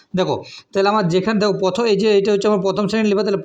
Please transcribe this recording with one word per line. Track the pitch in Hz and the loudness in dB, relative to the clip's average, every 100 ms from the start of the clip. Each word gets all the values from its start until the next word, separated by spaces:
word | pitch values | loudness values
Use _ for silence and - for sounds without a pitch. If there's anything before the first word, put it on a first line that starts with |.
| _ 185 | _ -4
দেখো | 160 113 - - - | -2 -4 -8 -20 -8
তাহলে | 196 202 | -2 0
আমার | 214 175 | 2 0
যেখানে | 180 202 214 | 0 0 0
দেখো | 208 185 | 0 0
প্রথম, | 185 185 233 | -2 0 0
এই | 190 | 2
যে | 220 202 | 2 2
এটা | 202 | 2
হচ্ছে | 202 208 | 0 2
আমার | 208 190 | 0 0
প্রথম | 196 202 | -2 -2
শ্রেণীর | 220 214 | 0 0
লিভার, | 196 214 | 0 0
তাহলে | 190 | -2